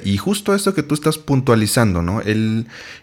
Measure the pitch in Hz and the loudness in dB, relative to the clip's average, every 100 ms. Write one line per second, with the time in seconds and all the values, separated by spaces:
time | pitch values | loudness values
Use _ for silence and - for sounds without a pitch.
0 | 98 98 185 208 - 202 196 196 - 147 | 0 0 0 -2 0 0 0 -2 -2 -2
1 | 156 156 - 131 131 113 107 131 110 87 | -2 -2 0 0 4 4 4 2 2 2
2 | 85 107 107 107 110 113 110 - - - | 0 -2 0 0 0 -2 -4 -12 -20 -12